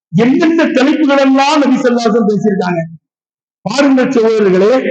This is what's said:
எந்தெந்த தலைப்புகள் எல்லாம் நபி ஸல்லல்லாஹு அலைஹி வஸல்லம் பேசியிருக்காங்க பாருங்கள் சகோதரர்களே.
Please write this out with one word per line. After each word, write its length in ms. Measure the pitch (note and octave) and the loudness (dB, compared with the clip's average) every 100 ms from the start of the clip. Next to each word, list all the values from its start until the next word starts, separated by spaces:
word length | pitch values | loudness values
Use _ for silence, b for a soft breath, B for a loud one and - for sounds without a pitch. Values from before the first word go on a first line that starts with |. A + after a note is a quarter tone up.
| _ | _
எந்தெந்த 520 | E3 A#3+ D#4+ E4 E4 D4+ B3+ | -2 0 2 0 0 0 0
தலைப்புகள் 460 | C#4 D#4 D4+ C#4 | 0 0 0 2
எல்லாம் 380 | C4+ C4+ C#4 D4+ | 2 2 2 0
நபி 140 | C4+ B3+ | 0 0
ஸல்லல்லாஹு 300 | B3+ A#3+ A#3 | 0 0 0
அலைஹி 60 | |
வஸல்லம் 180 | A3 G#3 | 0 0
பேசியிருக்காங்க 500 | G3+ G#3 F#3+ F3+ F3 E3 E3 _ _ _ _ _ _ F#3 | -2 -2 -2 -4 -6 -8 -12 _ _ _ _ _ _ -6
பாருங்கள் 480 | B3 C#4+ C4 B3 B3 | -2 0 2 0 0
சகோதரர்களே. 580 | A3 A3 G3+ F#3 G3+ C4 - | 0 0 0 2 2 0 -2